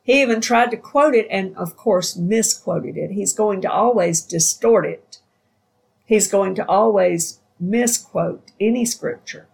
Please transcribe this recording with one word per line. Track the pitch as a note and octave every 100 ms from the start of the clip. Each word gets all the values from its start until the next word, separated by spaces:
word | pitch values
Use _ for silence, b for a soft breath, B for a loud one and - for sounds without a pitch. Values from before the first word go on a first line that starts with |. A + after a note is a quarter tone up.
He | - C4+
even | B3+ A3+
tried | - A#3 A#3+
to | A3+
quote | - C#4+ D4+
it | A#3+ G#3+
and, | G3 F#3+
of | - F3 -
course, | A3+ F#3 F3 -
misquoted | E3+ A3 G#3+ - - E3+ D#3 D3+
it. | D#3
He's | G3 F#3+
going | - G#3+ G3
to | -
always | - A#3 A3+ E3+ E3
distort | - E3+ - - A#3 A3 D3+
it. | B2 _ - _ _ _ _ _ _ _ _
He's | _ G#3+ -
going | G3+ F#3+
to | F#3 -
always | F#3+ A3 G3+ F3+ E3+ - - _ _
misquote | F3+ A#3 A#3+ A#3+ - E3+ E3 - _ _
any | G#3 A#3+
scripture. | A#3 - - - - - _